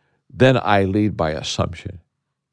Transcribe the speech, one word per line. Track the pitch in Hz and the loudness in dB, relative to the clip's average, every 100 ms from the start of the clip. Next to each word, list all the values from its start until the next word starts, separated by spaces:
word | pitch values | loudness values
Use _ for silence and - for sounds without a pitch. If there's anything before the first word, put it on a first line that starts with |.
| _ _ _ | _ _ _
then | - 127 127 | 2 4 4
I | 98 101 | 2 2
lead | 95 104 104 - | 2 0 0 0
by | 80 | -4
assumption. | 78 - - 85 85 - 90 _ _ _ _ _ | -4 -6 -4 -4 -6 -14 -16 _ _ _ _ _